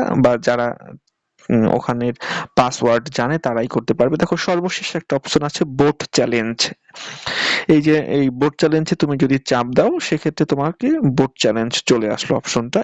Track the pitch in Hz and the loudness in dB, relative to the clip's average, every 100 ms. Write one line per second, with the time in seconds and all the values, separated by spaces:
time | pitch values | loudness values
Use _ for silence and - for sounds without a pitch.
0 | - - 123 120 - 120 120 - - 143 | 2 2 2 2 0 0 -2 -6 -14 -20
1 | _ _ _ _ - 117 110 123 - 120 | _ _ _ _ 0 2 4 2 0 -2
2 | 120 123 - - 160 - 127 - 120 117 | -2 -4 -8 -8 -2 0 0 0 0 0
3 | 120 131 123 160 131 117 127 - - - | 0 -4 -2 -2 -2 -2 -2 -4 -2 0
4 | 131 151 170 170 - 175 180 - - 165 | 0 2 0 0 0 -2 -2 -6 -8 -8
5 | - 139 - 151 147 - 151 131 143 151 | -4 -4 -2 -2 -2 -2 -4 2 2 2
6 | - - 123 117 113 117 - - _ - | -2 0 2 0 -2 -2 -4 -6 _ -18
7 | - - - - - - - 151 156 151 | -16 -12 -8 -4 -2 -2 2 4 4 2
8 | - 143 135 127 143 - 160 156 160 170 | 2 0 0 0 -2 2 2 2 0 0
9 | 147 139 135 135 - 127 123 127 202 349 | 0 2 2 0 0 -2 2 2 2 0
10 | - 156 156 - 156 139 147 - 254 320 | -2 -2 -2 -2 0 0 -2 -2 -2 2
11 | 185 127 135 - 117 110 117 - - 120 | 2 2 0 2 0 0 -2 -4 0 0
12 | 110 110 - 123 - 123 117 196 | 2 -2 -2 -2 0 -4 0 -2